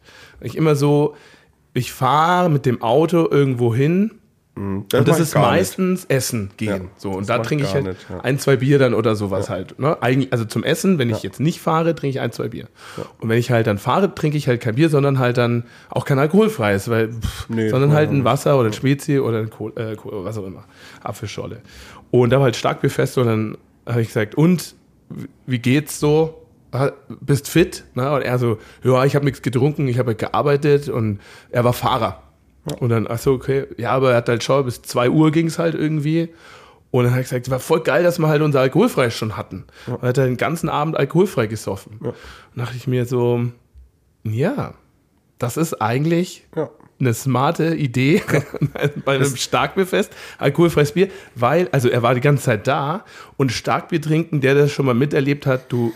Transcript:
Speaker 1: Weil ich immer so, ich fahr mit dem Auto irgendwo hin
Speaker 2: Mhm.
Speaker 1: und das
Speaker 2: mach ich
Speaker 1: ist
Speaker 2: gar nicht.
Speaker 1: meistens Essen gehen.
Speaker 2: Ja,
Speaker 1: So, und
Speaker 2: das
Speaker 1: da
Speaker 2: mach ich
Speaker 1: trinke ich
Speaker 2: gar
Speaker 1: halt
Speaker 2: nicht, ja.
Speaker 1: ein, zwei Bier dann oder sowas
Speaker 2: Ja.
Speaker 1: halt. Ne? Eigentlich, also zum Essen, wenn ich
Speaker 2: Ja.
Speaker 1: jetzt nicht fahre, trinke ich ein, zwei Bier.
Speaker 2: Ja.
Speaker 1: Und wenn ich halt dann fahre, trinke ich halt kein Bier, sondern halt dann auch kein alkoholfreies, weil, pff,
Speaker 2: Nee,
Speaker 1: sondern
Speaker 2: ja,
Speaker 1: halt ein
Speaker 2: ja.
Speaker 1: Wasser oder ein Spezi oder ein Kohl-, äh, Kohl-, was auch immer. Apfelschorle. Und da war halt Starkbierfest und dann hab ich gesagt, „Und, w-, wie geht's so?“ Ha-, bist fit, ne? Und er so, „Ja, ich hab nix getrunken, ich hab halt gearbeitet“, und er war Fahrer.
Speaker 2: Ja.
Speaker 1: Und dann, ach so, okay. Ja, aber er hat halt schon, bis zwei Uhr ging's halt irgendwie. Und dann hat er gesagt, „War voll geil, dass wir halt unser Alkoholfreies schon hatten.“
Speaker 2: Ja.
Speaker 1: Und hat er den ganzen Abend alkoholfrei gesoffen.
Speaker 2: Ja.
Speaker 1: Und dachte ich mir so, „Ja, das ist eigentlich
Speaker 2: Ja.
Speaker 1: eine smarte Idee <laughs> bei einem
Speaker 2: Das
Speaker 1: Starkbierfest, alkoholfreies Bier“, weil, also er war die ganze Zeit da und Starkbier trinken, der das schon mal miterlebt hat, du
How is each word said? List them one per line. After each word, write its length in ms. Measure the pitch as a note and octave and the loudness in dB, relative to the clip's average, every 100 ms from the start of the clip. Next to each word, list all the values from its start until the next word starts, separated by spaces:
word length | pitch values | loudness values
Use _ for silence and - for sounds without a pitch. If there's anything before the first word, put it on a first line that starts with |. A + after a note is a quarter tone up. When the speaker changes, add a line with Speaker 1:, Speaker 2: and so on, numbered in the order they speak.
| - - - - | -20 -20 -20 -14
Speaker 1:
Weil 80 | A#2+ | -10
ich 80 | D3 | -2
immer 200 | D#3 C#3+ | 0 2
so, 400 | D3 D3 D3 - - - _ _ _ | 2 2 0 -4 -20 -20 _ _ _
ich 200 | B2+ A#2+ | -6 -6
fahr 560 | - B2+ C#3+ E3 F3+ F3+ | -2 2 2 4 2 2
mit 160 | C#3+ B2+ | 2 0
dem 160 | A#2 | 0
Auto 460 | A2+ C3 E3 D3+ - | 2 2 4 2 2
irgendwo 440 | C#3+ C#3 A#2+ A#2+ A#2 | 2 2 2 0 2
hin 360 | C#3+ F3+ G#3+ - _ _ _ - | 2 2 0 -4 _ _ _ -12
Speaker 2:
Mhm. 220 | G2 G2 | -8 -8
Speaker 1:
und 140 | G#2 | 0
das 140 | B2+ B2+ | 2 4
Speaker 2:
mach 80 | D#3+ | 4
ich 60 | |
Speaker 1:
ist 120 | D#3+ | 2
Speaker 2:
gar 80 | - | 2
nicht. 80 | A#2+ | 4
Speaker 1:
meistens 520 | D3 F#3+ - F#3 F#3 | 4 0 0 0 0
Essen 480 | - C#3 - A#2 G2 - | -2 -2 -2 -6 -6 -6
gehen. 100 | A2 | -4
Speaker 2:
Ja, 220 | G2 F2+ - | -4 -8 -12
Speaker 1:
So, 140 | G2+ | -8
und 80 | F#2+ | -6
Speaker 2:
das 60 | G#2 | -2
Speaker 1:
da 100 | A#2+ | -2
Speaker 2:
mach 60 | |
ich 40 | A2+ | -2
Speaker 1:
trinke 160 | D3+ | -2
ich 60 | A#2 | 0
Speaker 2:
gar 100 | G2 F#2+ | -2 -4
Speaker 1:
halt 80 | |
Speaker 2:
nicht, 160 | F#2 - | -8 -12
ja. 100 | F2+ | -6
Speaker 1:
ein, 180 | - C#3 | -4 -2
zwei 200 | - C3 | 2 2
Bier 220 | C3 C#3 | 4 4
dann 140 | B2+ | 4
oder 220 | G#2+ A2+ G#2 | 2 0 0
sowas 320 | G2+ F#2+ G2+ | -2 -4 -4
Speaker 2:
Ja. 60 | |
Speaker 1:
halt. 260 | F#2 F#3+ - | -6 -8 -4
Ne? 160 | C3+ - | -2 0
Eigentlich, 320 | A#2+ C3 C3 | 0 0 0
also 100 | A#2+ | -2
zum 220 | A2 A#2 - | -2 -2 -2
Essen, 320 | D#3 G3 F3 | 0 2 2
wenn 100 | A#2+ | 0
ich 100 | G#2+ | -2
Speaker 2:
Ja. 100 | G2+ | -6
Speaker 1:
jetzt 100 | - | -4
nicht 220 | C#3+ - | -4 -2
fahre, 340 | - D#3+ E3 D#3+ | -2 0 0 -2
trinke 140 | C#3+ B2+ | -4 -4
ich 20 | |
ein, 140 | B2 | -6
zwei 160 | - A#2+ | -4 -8
Bier. 180 | - - _ - - | -8 -16 _ -18 -14
Speaker 2:
Ja. 80 | - - | -14 -8
Speaker 1:
Und 80 | A2+ | 0
wenn 80 | A#2 | 0
ich 120 | A#2 | 2
halt 160 | A#2+ A2+ | 2 2
dann 100 | G2+ | 0
fahre, 360 | - D3+ G3 | 0 2 0
trinke 220 | - D#3 D3 | 0 -2 -2
ich 140 | C#3 | 0
halt 100 | A#2+ | 0
kein 160 | A#2+ A2+ | -2 0
Bier, 140 | E3 | 2
sondern 300 | D3 C#3 C3+ | 4 2 2
halt 180 | B2 B2 | 2 2
dann 260 | A#2+ A#2+ A#2 - - | 2 0 -4 -16 -8
auch 140 | B2+ | -6
kein 160 | - C3+ | 0 0
alkoholfreies, 720 | D3+ F#3+ A3 A3 G#2 G2 A#2 | 4 4 4 2 0 0 0
weil, 240 | A2+ A2+ | 0 0
pff, 340 | A#2 - - - | -4 -8 -8 -6
Speaker 2:
Nee, 220 | A2+ A2 | -2 0
Speaker 1:
sondern 220 | C3 C#3+ | 2 4
Speaker 2:
ja, 40 | D3+ | 4
Speaker 1:
halt 140 | D3+ | 4
ein 60 | C#3+ | 2
Speaker 2:
ja. 40 | A#2 | 2
Speaker 1:
Wasser 340 | C#3+ - C#3 | 2 2 2
oder 80 | A2+ | 2
ein 60 | |
Spezi 460 | G#2+ C3 C#3 - C#3 | 0 0 0 0 0
oder 180 | A#2 A2+ | 0 -2
ein 100 | A2 | -4
Kohl-, 220 | - G#2+ - | -8 -10 -8
äh, 180 | A2 G#2+ | -8 -10
Kohl-, 300 | G2+ G#2 F#2 | -10 -10 -8
was 120 | A2 | -8
auch 80 | F#2+ | -10
immer. 200 | D#2+ - - - - | -14 -20 -20 -20 -14
Apfelschorle. 600 | - G#2 G#2 - F#2 G2+ - - - - - | -12 -10 -10 -10 -12 -14 -20 -20 -20 -20 0
Und 200 | B2 A#2+ | 4 4
da 40 | B2+ | 4
war 40 | |
halt 140 | C3+ A#2 | 2 0
Starkbierfest 600 | C3 D3+ C#3 - B2+ - | -4 -2 -2 0 -2 0
und 80 | A#2 | 0
dann 300 | G#2+ G#2+ G#2 _ _ - | 0 -4 -10 _ _ -4
hab 140 | A#2+ | -2
ich 80 | A2 | -2
gesagt, 280 | A#2+ G#2+ - | -2 -2 2
„Und, 400 | E3 F3+ - - _ _ _ | 2 2 -2 -18 _ _ _
w-, 180 | - - - - | -16 -16 -16 -6
wie 140 | B2+ | -2
geht's 380 | A#2+ B2 - - | 2 0 -2 -4
so?“ 400 | D3+ D3+ D#3+ - - _ _ | 0 2 0 -4 -20 _ _
Ha-, 180 | B2+ C#3 - _ - | -2 -2 -4 _ -14
bist 260 | C3+ C#3+ - | -2 -2 2
fit, 340 | E3 F#3 - - B2 | 0 0 -2 -10 -6
ne? 160 | C3+ | -2
Und 80 | C#3+ | -2
er 160 | A#2 B2 | 0 0
so, 180 | A#2+ G#2+ - - | 0 -2 -8 -4
„Ja, 200 | B2 B2+ C#3 | 2 4 4
ich 100 | C#3+ | 2
hab 80 | |
nix 180 | C#3+ B2 | 0 -2
getrunken, 460 | B2+ A#2+ C#3+ D3 C#3 | -4 0 0 0 -2
ich 120 | A#2+ | 0
hab 80 | A#2+ | -2
halt 100 | A2 | -4
gearbeitet“, 720 | G#2+ G#2+ C#3+ C#3+ D3 C#3+ C#3+ | -2 0 2 2 4 2 2
und 300 | B2 A2 G2+ - - - | -2 -2 -4 -10 -20 -4
er 140 | B2 | 0
war 100 | A#2+ | 2
Fahrer. 480 | A#2+ A#2+ B2+ G#2+ - - _ _ _ D#3 | 2 0 0 -2 -4 -18 _ _ _ -12
Speaker 2:
Ja. 60 | - | -4
Speaker 1:
Und 120 | B2 | 0
dann, 180 | A2+ G#2 | 0 -2
ach 80 | A2+ | -2
so, 140 | C#3 | 0
okay. 320 | C3 C3 C3+ C3 - | 0 0 -4 -4 -8
Ja, 140 | A2+ | -2
aber 200 | C3 C3 | 2 4
er 60 | A#2+ | 2
hat 120 | A#2+ | 2
halt 140 | A#2 | -2
schon, 220 | - C3+ B2+ | 2 0 0
bis 160 | - | -6
zwei 260 | - B2 B2 | -4 0 2
Uhr 220 | D3+ D#3 | 4 4
ging's 260 | D#3 E3 - | 4 -2 -2
halt 140 | E3 D#3+ | -2 -2
irgendwie. 540 | D#3 D#3 D3 D#3+ E3 - - - - _ _ | -2 -2 -2 -2 -2 -10 -20 -20 -20 _ _
Und 140 | B2+ B2 | 2 2
dann 60 | |
hat 60 | B2 | 0
er 40 | |
gesagt, 260 | B2+ B2+ A#2+ | -2 -6 -4
„War 100 | B2+ | -6
voll 220 | - D#3+ | 0 0
geil, 220 | C#3+ C#3+ | 2 4
dass 160 | F3 E3+ | 2 2
wir 80 | D#3 | 2
halt 140 | D3 | 2
unser 180 | D3+ C#3 | 2 2
Alkoholfreies 540 | C3 D#3 A#3+ E3 A#2+ - | 2 4 2 2 -2 -2
schon 220 | A2 - | -6 -8
hatten.“ 260 | - F#2 - - - | -10 -14 -16 -16 -10
Speaker 2:
Ja. 80 | B2 | -4
Speaker 1:
Und 60 | |
hat 140 | B2 C3 | -2 0
er 80 | C3 | 0
den 120 | B2 | 0
ganzen 320 | A2+ E3 D#3+ | -2 -2 -4
Abend 280 | C#3+ D3+ D#3 | -2 -2 -2
alkoholfrei 500 | C#3+ E3 G3 - A2 | 0 2 2 0 -4
gesoffen. 520 | G#2+ - G2 - G#2+ | -4 -8 -10 -12 -12
Speaker 2:
Ja. 60 | A#2+ | -12
Speaker 1:
Und 60 | - - - - - | -12 -18 -20 -16 -10
dachte 180 | A#2+ B2 | -10 -8
ich 100 | C3 | -4
mir 180 | B2 A#2+ | -2 0
so, 400 | B2+ A#2+ A#2+ A#2+ - _ - - _ _ _ | 0 0 0 -2 -8 _ -20 -20 _ _ _
„Ja, 500 | A2 A2 E3+ C#4 D2 - _ _ _ _ _ _ | -6 -2 -2 -2 -8 -12 _ _ _ _ _ _
das 180 | A#2+ D3 | -6 -2
ist 240 | D#3+ - | -4 -2
eigentlich 640 | A2 B2 D#3 E3+ F3+ - _ D#3+ | -2 0 0 0 -2 -8 _ -8
Speaker 2:
Ja. 140 | D3+ - - _ | -8 -10 -20 _
Speaker 1:
eine 160 | B2+ A2 | -2 0
smarte 580 | C3+ B2 C#3 E3 E3 | 0 0 0 0 -2
Idee 480 | D#3+ C#3 B2 C3+ G3 - D3+ - - | 0 -2 0 2 2 2 -2 -2 -4
<laughs> 440 | C#3+ - C#3+ C#3+ C3+ | -4 -2 -4 -2 -2
bei 80 | C#3 | 0
einem 80 | |
Speaker 2:
Das 180 | C#3+ A#2+ | 0 -2
Speaker 1:
Starkbierfest, 720 | - B2+ D3 F#3+ F#3 F3+ G#3+ - - - | -2 0 0 -2 0 0 -2 -8 -20 -2
alkoholfreies 540 | C#3+ D3+ E3+ D3+ D3 | -2 4 2 4 2
Bier“, 160 | E3+ F#3 - - | 2 -2 -2 -18
weil, 340 | B2 A#2+ D#3+ F3+ | -2 0 2 0
also 180 | C#3 B2 | 2 2
er 140 | A#2+ | 2
war 100 | A#2 | 2
die 80 | B2 | 2
ganze 220 | C#3+ C#3+ | 2 2
Zeit 240 | - G#2+ B2+ | 2 0 0
da 380 | D3+ C#3 F#3 - - - - | -2 -2 -6 -10 -20 -18 -4
und 140 | C3+ | -2
Starkbier 480 | G#2+ - B2 - D#3+ | -2 -2 -4 -2 -4
trinken, 380 | D3+ D#3 E3 D3+ | 0 -2 0 0
der 120 | C3 | 2
das 180 | C#3 C#3+ | 4 2
schon 140 | D3 C3+ | 2 0
mal 80 | |
miterlebt 540 | A#2+ C#3+ D#3+ C#3 C#3+ C#3 | 2 2 0 0 0 0
hat, 240 | B2+ - | -2 -2
du 220 | A#2+ A#2 | -2 -2